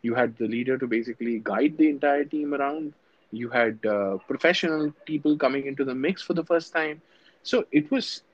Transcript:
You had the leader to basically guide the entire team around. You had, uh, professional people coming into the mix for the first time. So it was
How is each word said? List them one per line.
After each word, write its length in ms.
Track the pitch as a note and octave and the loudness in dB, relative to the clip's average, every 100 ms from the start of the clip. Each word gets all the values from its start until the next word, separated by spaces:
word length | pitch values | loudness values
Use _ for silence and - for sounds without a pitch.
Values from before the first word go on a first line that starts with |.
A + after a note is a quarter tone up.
You 140 | A#2+ A#2 | 0 2
had 220 | A#2 A2+ | 0 0
the 100 | A2 | -2
leader 300 | A#2 B2 C3 | -2 -2 -2
to 80 | B2+ | 0
basically 540 | A2+ A#2 A2+ A#2 A#2 | -2 -2 -6 -4 -4
guide 340 | A2+ G#2+ D3 D3+ | -2 2 0 4
the 120 | D#3 | 2
entire 360 | C#3+ C#3+ C#3+ C#3+ | 4 2 2 0
team 280 | D3+ D3 | -2 -2
around. 400 | C#3+ C#3 D3+ D3+ - _ _ _ | -2 -2 -2 -8 -12 _ _ _
You 180 | A2+ A#2+ | -8 -2
had, 360 | B2 A#2 A2 G#2+ | 2 2 2 0
uh, 320 | G#2 G2 F#2+ - | 0 0 -2 -4
professional 640 | C#3 E3 F3+ F3 D#3 D3+ - - | 0 2 2 0 0 -2 -4 -6
people 320 | D3+ D3+ D3+ | -2 2 2
coming 280 | C3+ C#3 C#3 | 2 0 -4
into 200 | C#3 C3+ | -4 -2
the 100 | B2+ | 0
mix 260 | D3 F#3+ | -2 -2
for 120 | - | -2
the 100 | E3+ | -4
first 300 | D#3+ E3+ E3 | 2 0 0
time. 280 | E3 D#3 D3+ _ _ _ _ | -4 -4 -6 _ _ _ _
So 240 | - B3 A3 | -2 0 2
it 180 | D3+ D3+ | 0 2
was 340 | C4+ - - _ | -2 -2 -10 _